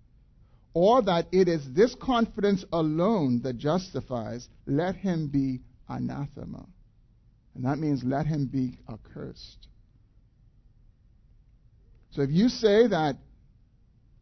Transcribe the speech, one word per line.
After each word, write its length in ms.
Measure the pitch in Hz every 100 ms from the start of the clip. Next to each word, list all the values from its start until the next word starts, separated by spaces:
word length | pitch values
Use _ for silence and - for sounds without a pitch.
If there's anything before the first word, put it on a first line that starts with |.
| _ _ _ _ - _ _
or 280 | 165 185 254
that 260 | 196 170 165
it 160 | 185 175
is 240 | 165 135
this 220 | 135 247
confidence 720 | - - 240 226 - 202 196 196
alone 720 | 170 156 156 185 220 139 120
that 160 | 127 117
justifies, 920 | 143 180 185 131 - 123 110 117 - - -
let 300 | 139 180 190
him 320 | 190 170 151
be 320 | 143 135 127 - _ -
anathema." 800 | 127 123 131 143 - - - - - - _ _ _ _ _ _
And 100 | -
that 140 | 127 143
means 240 | 156 139
let 240 | 123 135 151
him 200 | 156 131
be 320 | 135 127 - -
accursed. 800 | 113 - - 139 - - - - _ _ _ _ _ _ _ _ _ _ _ _ _ _ _ _ _ _ _ _ _ _ - _
So 120 | -
if 80 | 139
you 180 | 160 240
say 380 | - 214 208 240
that 320 | 175 156 127 - - _ _ _ _ _ _ _ _